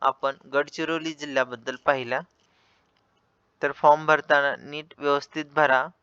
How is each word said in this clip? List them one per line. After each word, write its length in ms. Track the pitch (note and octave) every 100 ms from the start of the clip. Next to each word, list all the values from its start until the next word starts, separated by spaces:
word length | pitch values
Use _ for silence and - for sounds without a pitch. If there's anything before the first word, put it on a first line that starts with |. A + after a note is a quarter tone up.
आपण 340 | C3+ - C#3 C3+ -
गडचिरोली 600 | C3+ C#3+ - D#3+ E3 D#3+
जिल्ह्याबद्दल 640 | D3 D3 C3 B2+ A#2+ A#2 B2+
पाहिल्या. 440 | - C3+ A#2+ C3 F3 _ _ _ _ _ _ _ _ _ _ _ _ _
तर 100 | C#3+
फॉर्म 340 | - D3+ D3+ D#3
भरताना 500 | D3+ - D3 C#3 -
नीट 380 | - D3 D#3 -
व्यवस्थित 460 | C#3+ C#3+ - D#3
भरा 420 | D3 D3 C#3+ C3 D#3 -